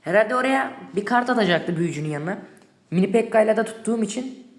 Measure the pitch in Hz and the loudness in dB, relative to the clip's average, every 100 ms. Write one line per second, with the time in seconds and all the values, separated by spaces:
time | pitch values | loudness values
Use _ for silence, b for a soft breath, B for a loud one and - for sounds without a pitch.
0 | - 190 214 254 254 269 262 - - 180 | 2 2 2 0 0 0 -2 -8 -8 -6
1 | 202 247 247 233 196 170 165 170 170 147 | 0 0 2 2 2 2 0 -2 -2 -2
2 | 151 147 156 196 - - _ _ _ 170 | -6 -6 -6 -8 -12 -20 _ _ _ 0
3 | 190 226 226 226 214 214 220 - - 233 | 2 2 2 2 4 2 0 -4 -4 -2
4 | 214 - 262 - - | -2 -4 -8 -12 -20